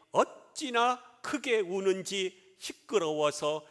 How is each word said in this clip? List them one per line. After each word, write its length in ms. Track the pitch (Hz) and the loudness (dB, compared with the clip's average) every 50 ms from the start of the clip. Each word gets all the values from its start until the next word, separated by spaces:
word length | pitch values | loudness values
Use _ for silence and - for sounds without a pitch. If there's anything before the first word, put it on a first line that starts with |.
| _ _ | _ _
어찌나 920 | - 165 269 - - - - - - - 311 254 240 233 240 247 254 254 - - - _ - | 2 2 2 2 0 -12 -20 -18 -12 -8 -6 -2 0 2 2 2 2 -2 -6 -16 -20 _ -8
크게 380 | - - 285 - 269 233 220 | -6 -6 -4 -2 0 0 0
우는지 880 | 196 170 185 196 190 190 185 190 180 - 190 196 185 180 - - - _ _ _ | 0 0 -2 0 2 2 0 0 -2 -4 -4 -2 -2 -4 -6 -10 -20 _ _ _
시끄러워서 1040 | - - - - _ - 240 202 170 156 156 151 151 147 143 - 156 151 156 156 151 - | -12 -12 -12 -14 _ -2 0 0 2 2 2 2 2 2 0 0 -2 -2 -2 -2 -6 -12